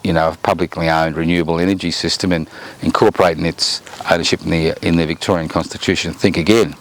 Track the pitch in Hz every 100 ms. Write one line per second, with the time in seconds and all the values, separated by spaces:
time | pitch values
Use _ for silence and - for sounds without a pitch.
0 | - 82 80 80 - 87 87 82 82 80
1 | 80 78 82 87 80 82 90 95 87 -
2 | 85 - 92 87 80 - - - - -
3 | 110 - 90 80 82 - - - - -
4 | - 87 82 95 - 85 80 - 85 85
5 | 78 73 - 90 82 85 80 - - 90
6 | 85 78 101 - 147 113 87 -